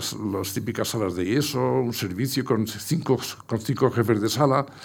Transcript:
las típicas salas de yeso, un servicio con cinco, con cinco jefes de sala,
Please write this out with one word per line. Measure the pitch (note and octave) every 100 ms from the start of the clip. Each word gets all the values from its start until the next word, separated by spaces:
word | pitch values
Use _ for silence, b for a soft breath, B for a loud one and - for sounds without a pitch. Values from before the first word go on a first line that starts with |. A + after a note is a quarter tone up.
| - G#2+ G#2+
las | G2 G2
típicas | - G#2+ A2+ G#2+
salas | A2+ F#2+
de | F2 F#2
yeso, | C3+ C#3+ B2+
un | B2+ C3 A#2+
servicio | A2+ G2 F2+ C3 C3
con | C3 A2+ G#2+
cinco, | G#2+ - E3 - B2 - - -
con | A2
cinco | - C3 B2+
jefes | A#2+ A#2 G#2+
de | G#2+
sala, | B2 D3 C3+ C3+ B